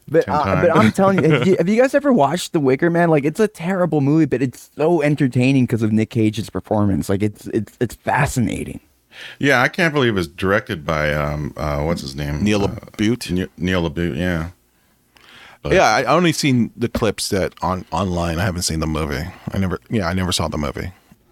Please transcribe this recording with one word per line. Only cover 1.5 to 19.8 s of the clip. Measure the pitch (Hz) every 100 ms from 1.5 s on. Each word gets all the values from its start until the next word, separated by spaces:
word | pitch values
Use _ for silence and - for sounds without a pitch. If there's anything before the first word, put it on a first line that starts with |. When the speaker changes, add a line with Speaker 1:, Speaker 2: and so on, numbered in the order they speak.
| -
Speaker 2:
<laughs> |
Speaker 1:
have | 170
you | 220
guys | 262
ever | 285 285
watched | 240 139 180 -
The | 170
Wicker | 135 135 170
Man? | 170 170
Like, | 156 139
it's | 156
a | 214
terrible | - 170 190 175 151
movie, | 135 156
but | 151 127
it's | 131 - -
so | - 156 175
entertaining | 147 147 139 127 123 135 120
'cause | 113
of | 110
Nick | 107 110
Cage's | 117 107 107 92
performance. | 92 - 107 104 95 -
Like, | 98
it's, | 107 104 -
it's, | 110 101 _
it's | 120 -
fascinating. | - 104 143 - 107 - - - _ _ _ - - -
Speaker 2:
Yeah, | 139 127
I | 139
can't | - 165
believe | 147 123 98
it's | 82
directed | - 95 104 - 92 73
by, | 78 76
um, | 76 73 76 71 -
uh, | 76 71
what's | 76 85
his | 69 67
name? | 71 73
Speaker 3:
Neil | 104 104
Speaker 2:
Uh, | 98
Speaker 3:
LaBute? | - - - 107 123 -
Speaker 2:
Ne-, | 90 92 -
Neil | 90 92 82
LaBute, | 80 87 69
yeah. | 90 85 82 - _ _ _ _ _ _ - - - -
But | 147
Speaker 3:
Yeah, | 175
I, | 143 110
I | 120 156
only | 180
seen | - 147 123 110 -
the | 117
clips | - 110 - -
that | 98 85 -
on, | 85 92 -
online. | 82 98 87 85 80
I |
haven't | 92 87
seen | - 80
the | 78
movie. | 78 78 69 90 - -
I | 107
never, | 92 90